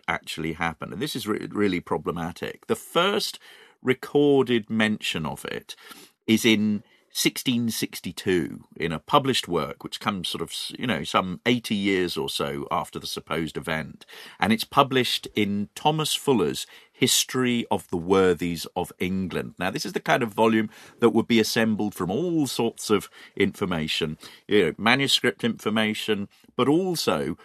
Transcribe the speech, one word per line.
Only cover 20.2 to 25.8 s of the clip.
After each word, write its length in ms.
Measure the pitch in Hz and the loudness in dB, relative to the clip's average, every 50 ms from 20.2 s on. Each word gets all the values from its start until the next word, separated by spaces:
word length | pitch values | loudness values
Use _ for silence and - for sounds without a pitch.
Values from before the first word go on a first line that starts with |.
| 123 | 2
of 100 | 113 107 | 0 2
volume 380 | - 113 113 113 110 110 107 - - - - - - | 2 4 4 4 4 2 0 -4 -12 -20 -16 -4 2
that 100 | - 117 | 4 4
would 160 | 107 113 107 - | 4 4 2 4
be 120 | 120 110 | 4 4
assembled 540 | 107 - - 123 113 110 107 98 107 104 - | 4 4 2 2 2 2 2 0 0 -2 -2
from 160 | - 92 85 | -4 -4 -2
all 380 | 95 127 170 180 165 160 143 123 | -2 -2 -2 0 0 0 0 0
sorts 420 | - - 117 113 - - - - | 0 0 0 -2 -2 -4 -2 2
of 200 | 110 98 - - - - - - - | 2 2 2 -2 -14 -20 -20 -8 0
information, 840 | - 98 98 - - 104 90 92 80 78 80 - - 87 78 76 - - - - - _ - | 0 0 0 0 -2 -2 -2 -2 -2 -2 -2 -2 -2 -2 -4 -4 -8 -12 -20 -20 -14 _ 2
you 180 | 98 104 90 | 4 4 4
know, 80 | 80 76 - | 4 0 0
manuscript 640 | 98 113 123 135 139 127 - - - 123 - - - | 2 2 4 4 2 2 0 2 0 0 -2 0 -2
information, 840 | 120 107 - - 113 107 110 | -4 -4 -2 -4 -2 0 0